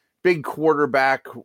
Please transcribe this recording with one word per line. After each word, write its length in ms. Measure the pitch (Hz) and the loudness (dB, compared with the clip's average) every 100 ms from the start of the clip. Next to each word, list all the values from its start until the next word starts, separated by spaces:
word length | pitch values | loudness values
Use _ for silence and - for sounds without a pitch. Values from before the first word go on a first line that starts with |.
| _ _ | _ _
big 220 | 180 170 | 0 0
quarterback, 840 | - - 160 147 143 135 135 135 - 120 | -4 -2 0 2 2 2 2 0 -6 -20